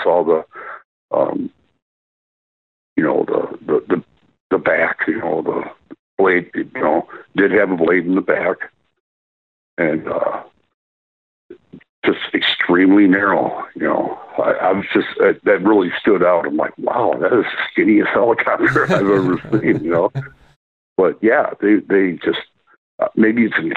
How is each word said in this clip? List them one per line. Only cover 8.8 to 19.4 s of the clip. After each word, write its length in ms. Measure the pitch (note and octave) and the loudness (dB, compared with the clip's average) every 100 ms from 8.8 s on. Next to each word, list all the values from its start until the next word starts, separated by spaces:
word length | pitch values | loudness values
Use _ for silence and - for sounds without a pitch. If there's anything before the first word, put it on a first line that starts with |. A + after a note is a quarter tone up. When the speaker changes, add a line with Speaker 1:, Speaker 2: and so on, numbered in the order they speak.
| _ _ _ _ _ _ _ _ _ - | _ _ _ _ _ _ _ _ _ -4
Speaker 1:
and, 280 | E2 D#2 D2+ | -2 -2 -6
uh, 340 | - - - - _ _ _ _ _ _ _ _ _ _ - _ - _ _ | -4 -4 -6 -12 _ _ _ _ _ _ _ _ _ _ -20 _ -20 _ _
just 160 | - - - | -4 -4 -6
extremely 720 | F2 - - - F2+ F#2 G2+ G2 | -4 -2 -2 0 4 6 6 6
narrow, 580 | G2 G2+ E2 B1 - - | 4 2 0 -2 -6 -12
you 80 | - | -6
know. 360 | D2+ - - - - - | -4 -2 -4 -8 -10 -4
I, 140 | - | -2
I 200 | - F2+ | 0 0
was 140 | G2 - | -2 0
just, 140 | G#2 - - | -2 -2 0
that, 220 | G2 - | 0 2
that 180 | G#2 G2 | 0 2
really 280 | F#2+ G#2 F2+ - | 4 2 2 -2
stood 220 | - F#2+ | 0 2
out. 240 | F2+ F2 - | 4 2 0
I'm 100 | - | -4
like, 160 | - - | -4 -4
"Wow, 340 | - - G#2 C2 | -4 -2 -2 0
that 100 | F#2 | 2
is 120 | A#2+ | 2
the 380 | - - - - | 0 -6 -6 0
skinniest 260 | F#2 G#2 G2 | 4 4 2
helicopter 760 | A2 A#2 A2+ - G#2 - C#3+ | 2 2 0 0 0 0 0
I've 60 | C#3+ | 0
ever 460 | - G2 G2 F#2 F2+ | 0 2 2 2 -4